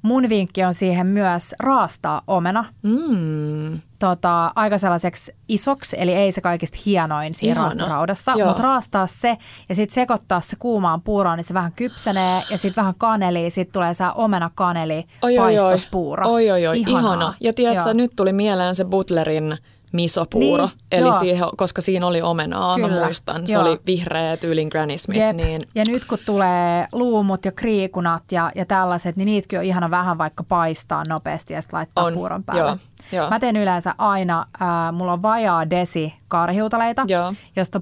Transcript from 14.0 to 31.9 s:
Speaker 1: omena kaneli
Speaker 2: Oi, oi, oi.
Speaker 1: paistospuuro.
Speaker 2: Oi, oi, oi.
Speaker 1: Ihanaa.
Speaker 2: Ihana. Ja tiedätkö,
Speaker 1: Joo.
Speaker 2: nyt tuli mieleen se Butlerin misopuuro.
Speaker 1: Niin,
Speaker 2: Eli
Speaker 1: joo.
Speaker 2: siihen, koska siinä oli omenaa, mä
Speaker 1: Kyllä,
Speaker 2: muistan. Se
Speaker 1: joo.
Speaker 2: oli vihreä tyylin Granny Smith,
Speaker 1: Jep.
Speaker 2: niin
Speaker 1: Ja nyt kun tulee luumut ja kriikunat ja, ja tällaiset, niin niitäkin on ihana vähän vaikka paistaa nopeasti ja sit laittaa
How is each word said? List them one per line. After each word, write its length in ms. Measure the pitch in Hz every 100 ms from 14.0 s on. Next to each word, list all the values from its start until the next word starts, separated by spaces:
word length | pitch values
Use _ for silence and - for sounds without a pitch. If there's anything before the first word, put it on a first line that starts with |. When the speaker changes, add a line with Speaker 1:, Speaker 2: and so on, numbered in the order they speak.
| 180
Speaker 1:
omena 360 | - 220 190 170
kaneli 500 | - 185 170 160 156 165 -
Speaker 2:
Oi, 160 | 240 247
oi, 0 |
oi. 180 | 226 214
Speaker 1:
paistospuuro. 720 | 190 185 - 190 156 151 196
Speaker 2:
Oi, 220 | 233 220
oi, 160 | 185 165
oi. 120 | 165
Speaker 1:
Ihanaa. 200 | 208 -
Speaker 2:
Ihana. 340 | 233 170 165 196
Ja 120 | 233
tiedätkö, 360 | 226 240 190 196
Speaker 1:
Joo. 60 |
Speaker 2:
nyt 180 | 220 247 -
tuli 160 | 190
mieleen 420 | 196 214 190 180
se 100 | 190
Butlerin 720 | 185 190 190 170 156 156 156 156 _ _ -
misopuuro. 720 | 170 175 - 165 226 269 269 -
Speaker 1:
Niin, 120 | - -
Speaker 2:
Eli 140 | 180 254
Speaker 1:
joo. 140 | 202
Speaker 2:
siihen, 280 | 180 180 170 -
koska 260 | 185 -
siinä 240 | 180 185 180
oli 160 | 170
omenaa, 560 | 170 165 156 170 185 180
mä 100 | 214
Speaker 1:
Kyllä, 160 | 180
Speaker 2:
muistan. 420 | 165 170 - 160 175
Se 60 |
Speaker 1:
joo. 100 | 214
Speaker 2:
oli 180 | 170 160 185
vihreä 500 | 185 175 160 160 160
tyylin 320 | 170 160 156
Granny 300 | 156 151 135
Smith, 220 | - 202
Speaker 1:
Jep. 160 | 220 170
Speaker 2:
niin 300 | 165 160 -
Speaker 1:
Ja 100 | 214
nyt 200 | 220 247
kun 140 | - 247 -
tulee 600 | 202 185 180 175 175 -
luumut 520 | - 247 220 196 190
ja 80 | 196
kriikunat 800 | 185 240 214 190 185 175 165 -
ja, 180 | 180 165
ja 120 | - 180
tällaiset, 500 | 196 185 175 175 175
niin 100 | 196
niitäkin 320 | 214 196 190
on 60 |
ihana 260 | 185 180 170
vähän 280 | 180 180 160
vaikka 260 | 156 -
paistaa 580 | - 180 165 160 - 156 156
nopeasti 460 | 160 156 156 -
ja 80 | 156
sit 100 | 156
laittaa 320 | 160 160